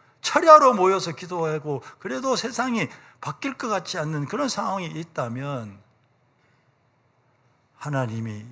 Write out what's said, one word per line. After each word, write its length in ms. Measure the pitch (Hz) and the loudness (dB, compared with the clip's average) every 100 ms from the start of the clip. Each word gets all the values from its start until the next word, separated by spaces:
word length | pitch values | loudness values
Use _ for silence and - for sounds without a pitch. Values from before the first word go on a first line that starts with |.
| _ _ | _ _
철야로 520 | - 302 339 302 269 | 0 4 10 10 10
모여서 380 | 214 185 190 165 | 6 4 2 -2
기도하고 720 | - 175 180 160 151 147 135 - - | -10 -8 -4 -4 -4 -4 -8 -8 -14
그래도 360 | 208 254 269 233 | -10 -6 -2 -2
세상이 540 | 254 233 254 226 160 - - - | -2 -4 -2 -2 -4 -8 -20 -14
바뀔 320 | - - 277 | -12 -8 -8
것 160 | - 233 | -6 -4
같지 300 | 196 - 180 | -4 -4 -6
않는 260 | 151 151 143 | -4 -4 -4
그런 240 | 233 269 | -4 -4
상황이 380 | - 208 190 165 | -2 -4 -4 -6
있다면 920 | 156 170 - 120 123 143 135 104 101 _ _ _ _ _ _ _ _ _ _ _ _ _ _ _ _ _ _ _ - | -10 -10 -6 -6 -6 -6 -8 -10 -16 _ _ _ _ _ _ _ _ _ _ _ _ _ _ _ _ _ _ _ -14
하나님이 720 | 147 139 120 113 113 104 117 | -6 -4 -4 -4 -8 -10 -12